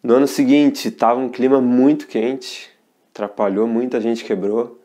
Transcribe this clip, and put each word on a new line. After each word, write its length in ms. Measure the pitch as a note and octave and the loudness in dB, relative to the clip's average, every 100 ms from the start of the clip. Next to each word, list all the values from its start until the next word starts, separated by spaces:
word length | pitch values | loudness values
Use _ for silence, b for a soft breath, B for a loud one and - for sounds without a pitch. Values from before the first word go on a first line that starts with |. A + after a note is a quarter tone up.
No 120 | A#2+ | 0
ano 120 | B2 C#3 | 2 2
seguinte, 640 | - C3 C#3+ C#3+ C#3 A2+ | 0 2 4 4 0 -6
tava 280 | - A#2 B2 | 0 0 0
um 100 | B2+ | -4
clima 320 | B2+ C3 C3+ | -2 2 2
muito 460 | B2 B2 C#3 D3+ - | 4 4 4 2 -2
quente, 640 | A#2 A#2 C3+ - - - _ _ _ _ | -4 -4 -4 -10 -18 -20 _ _ _ _
atrapalhou, 540 | - G2+ - G2+ F#2+ A#2 | -10 -10 -4 -2 0 0
muita 340 | A#2 B2 B2+ | 0 -2 -2
gente 240 | A2+ A#2 | -2 -4
quebrou, 540 | - G2 G2 A2 A#2+ - | -4 -4 -2 -4 -4 -12